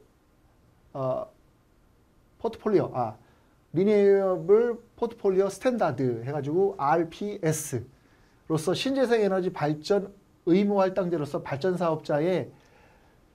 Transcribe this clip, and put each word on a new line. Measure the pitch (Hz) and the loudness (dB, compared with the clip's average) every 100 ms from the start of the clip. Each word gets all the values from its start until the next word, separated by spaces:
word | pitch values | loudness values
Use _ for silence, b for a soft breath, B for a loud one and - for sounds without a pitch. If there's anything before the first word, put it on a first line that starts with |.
| _ _ _ _ _ _ _ _ _ | _ _ _ _ _ _ _ _ _
어, | 143 131 131 - _ _ _ _ _ _ _ _ _ _ _ | -6 -4 -4 -8 _ _ _ _ _ _ _ _ _ _ _
Portfolio, | 226 226 214 190 120 | -8 -6 0 2 2
아, | 127 117 110 b b b b _ | -2 -6 -8 b b b b _
리니어블 | 147 196 208 202 196 190 180 160 214 240 226 - - | 0 2 4 6 4 2 0 4 4 4 -2 -12 -8
포트폴리오 | 233 - 202 185 196 | -8 -2 0 2 0
스탠다드 | 190 269 240 180 131 131 113 | 0 -2 0 0 0 -2 -2
해가지고 | 120 147 139 170 196 - | -4 -6 -2 0 0 0
알피에스로서 | 139 165 165 - 208 202 160 156 - 123 - b b b b b - 160 170 | 0 2 0 -6 -10 -4 -2 -2 -4 -8 -8 b b b b b -4 -2 0
신재생 | 170 262 269 247 233 | -2 -2 0 2 2
에너지 | 202 190 180 | 2 0 -2
발전 | 180 151 151 - 202 190 - _ _ - | -2 -2 -2 0 0 0 -10 _ _ 2
의무 | 180 202 202 | 2 4 2
할당제로서 | 190 196 175 165 143 170 | 0 0 -2 -2 -4 -6
발전 | - 139 185 180 | -6 -4 -2 0
사업자의 | 170 156 156 147 165 175 117 b b b b b b b _ | -2 -2 -2 0 0 -2 -4 b b b b b b b _